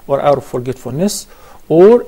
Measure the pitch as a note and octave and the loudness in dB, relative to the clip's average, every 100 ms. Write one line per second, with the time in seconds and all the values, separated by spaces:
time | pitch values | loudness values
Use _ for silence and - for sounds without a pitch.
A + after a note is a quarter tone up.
0 | - C#3 C#3+ C3+ - C3 B2 B2 B2 C3 | -6 -4 0 -2 -4 -10 -10 -12 -10 -6
1 | G3 - - - - - - D#3+ G3 A#3 | -6 -6 -16 -20 -20 -20 -2 4 6 4